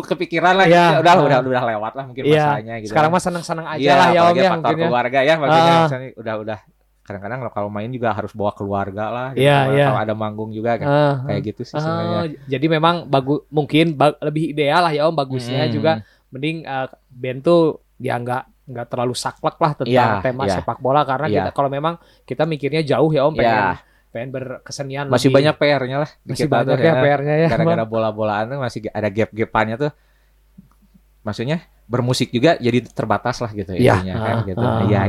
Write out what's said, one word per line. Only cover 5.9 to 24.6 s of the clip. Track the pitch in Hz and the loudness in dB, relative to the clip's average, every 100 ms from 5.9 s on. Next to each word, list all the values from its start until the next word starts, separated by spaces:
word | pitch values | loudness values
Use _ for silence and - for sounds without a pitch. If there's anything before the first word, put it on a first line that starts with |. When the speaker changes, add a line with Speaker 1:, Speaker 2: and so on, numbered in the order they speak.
| 131 131 - | 0 -8 -12
Speaker 1:
udah, | 113 110 | -8 -6
udah | 107 104 _ _ _ _ | -6 -10 _ _ _ _
kadang-kadang | _ 101 101 127 117 | _ -12 -10 -8 -8
kalau | 104 104 | -6 -6
main | 104 113 | -6 -8
juga | 127 117 | -4 -4
harus | 104 101 | -4 -6
bawa | 107 101 | -4 -6
keluarga | - 101 98 98 95 107 | -4 -6 -4 -4 -6 -8
lah, | 120 127 | -6 -6
gitu, | 131 | 0
Speaker 2:
Iya, | 139 143 | 2 4
Speaker 1:
kalau, | 135 | 2
Speaker 2:
iya. | 139 143 | 2 2
Speaker 1:
kalau | 104 | 0
ada | 107 107 | -2 -4
manggung | 107 107 110 | -6 -6 -10
juga | 107 113 | -6 -4
kan. | 113 98 | -2 0
Speaker 2:
Ah. | 98 147 139 | 2 2 0
Speaker 1:
Kayak | 135 101 101 | -4 -4 -4
gitu | - | -8
sih | 120 151 | -8 -6
Speaker 2:
Ah, | |
Speaker 1:
sebenarnya. | 160 165 170 170 170 143 - | -4 -4 -2 -2 -4 -8 -6
Speaker 2:
jadi | 135 156 | -2 0
memang | 160 165 170 135 | 2 2 0 0
bagu-, | 139 131 147 - | -2 0 -4 -2
mungkin | 151 139 151 170 | -4 0 2 2
ba-, | 139 147 147 | 4 2 2
lebih | 147 151 160 | -4 -4 -4
ideal | 147 143 165 | -2 0 2
lah | 170 | 2
ya, | 147 | 0
Om, | 156 | 0
bagusnya | 160 135 127 120 131 | -2 -4 -6 -6 -4
Speaker 1:
Hmm. | 151 | -2
Speaker 2:
juga | 113 147 160 101 _ _ | -2 -2 -2 -6 _ _
mending, | 131 151 165 | -8 -6 -6
eh, | - 135 131 - _ | -8 -8 -8 -12 _
band | 131 127 127 | -10 -8 -4
tuh | 151 175 160 - _ _ | 2 4 4 0 _ _
ya | 123 120 | -6 -6
nggak, | 120 123 - _ | -4 -6 -8 _
nggak | - 120 120 | -16 -14 -8
terlalu | 123 123 | -4 -4
saklek | 120 131 - 156 | -4 -6 -6 -6
lah | - 165 147 | 0 -2 0
tentang | 123 | 2
Speaker 1:
Iya, | 123 117 104 | 4 4 2
Speaker 2:
tema | 131 127 | -2 -2
Speaker 1:
iya. | 98 90 | -2 -2
Speaker 2:
sepak | 85 117 | -4 -4
bola, | 127 143 | 0 0
karena | 135 131 147 | 0 -2 -2
Speaker 1:
Iya. | 101 | -2
Speaker 2:
kita, | 95 | -2
kalau | - 139 | -2 -4
memang | 139 156 170 _ _ | -2 -6 -6 _ _
kita | _ 127 | _ -4
mikirnya | 160 156 139 156 | -2 -2 -2 -2
jauh | 151 165 156 | 0 2 2
ya, | 151 | 4
Om, | 143 | 2
pengen, | 147 117 | 2 2
Speaker 1:
Iya. | 110 95 87 - _ _ | 2 0 -2 -10 _ _
Speaker 2:
pengen | 113 131 | -12 -10
berkesenian | 131 123 123 | -8 -10 -12